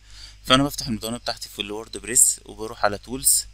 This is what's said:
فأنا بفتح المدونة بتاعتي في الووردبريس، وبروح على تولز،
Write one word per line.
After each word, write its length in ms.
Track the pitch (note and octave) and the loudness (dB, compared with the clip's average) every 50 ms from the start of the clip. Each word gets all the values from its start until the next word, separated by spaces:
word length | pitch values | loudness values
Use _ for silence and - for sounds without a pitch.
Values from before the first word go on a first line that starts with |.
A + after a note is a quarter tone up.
| - - - - - - - - - | -20 -20 -18 -18 -18 -18 -18 -6 4
فأنا 180 | - C3 C3 | 6 6 6
بفتح 240 | C#3 C#3+ - - - | 6 2 -2 -6 -4
المدونة 300 | - A2 G#2 A2+ A2 A#2+ | -4 -4 -4 -4 -8 -8
بتاعتي 320 | A#2+ - A#2+ A2+ - - - | -8 -8 -8 -8 -8 -10 -14
في 140 | - - | -10 -10
الووردبريس، 760 | G2+ G2+ G#2 A2 A2+ G#2+ G#2 G2+ F#2+ G2+ A#2+ - - - - - - | -8 -8 -8 -10 -10 -12 -12 -12 -6 0 4 6 6 6 4 -2 -8
وبروح 400 | - G#2 G#2 A2 A2 A#2 - - | -16 -12 -10 -10 -10 -6 0 0
على 140 | G#2 G2+ G2 | 0 0 0
تولز، 480 | - A2 B2 C3 - - - - - - | -8 -8 -6 0 2 4 4 4 2 -4